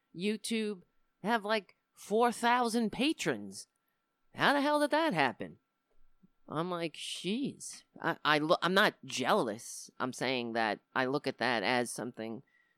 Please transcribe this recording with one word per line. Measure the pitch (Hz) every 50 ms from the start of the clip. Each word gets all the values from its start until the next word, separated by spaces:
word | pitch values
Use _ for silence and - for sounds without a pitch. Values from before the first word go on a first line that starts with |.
| _ _ -
YouTube | 165 180 208 220 208 - - 233 220 220 208 208 180 175 _ _ _ _ _ _ _ -
have, | 196 240 226 190
like, | 208 220 220 190 - - _ _ _ _
four | - - - 196 220 240 240
thousand | 208 - - 233 240 247 247 233 208 240 233 208
patrons. | - - 247 302 320 - - - 131 104 101 98 98 - - - _ _ _ _ _ _ _ _ _ _ _ _ -
How | - 143 202 269
the | 285
hell | 269 294 294 294
did | 294 294
that | 294 302 330 311 214
happen? | 160 139 127 - - 98 85 - - _ _ _ _ _ _ _ - - - _ _ _ - _ _ _ -
I'm | - 147 165 185
like, | 180 170 170 160 -
"Jeez." | - - - - - - 175 208 247 285 185 - - - - - - - _ - -
I, | - 160 165 - -
I | 143 151 151
lo-, | 151 156 170 -
I'm | - 170 185
not | 196 214 185 - _ -
jealous. | 135 127 127 127 127 190 214 160 113 101 113 - - - - - - - -
I'm | 123 127 120
saying | - 139 123 135 123 120 117 113
that | 117 113 107 101 - _ _ -
I | 123 131
look | 127 135 147 -
at | 135 127 -
that | 113 123 123 113 92
as | 104 127 123 123 113
something | - - 107 123 120 - 110 113 113 110 - _ _ _ _ _ _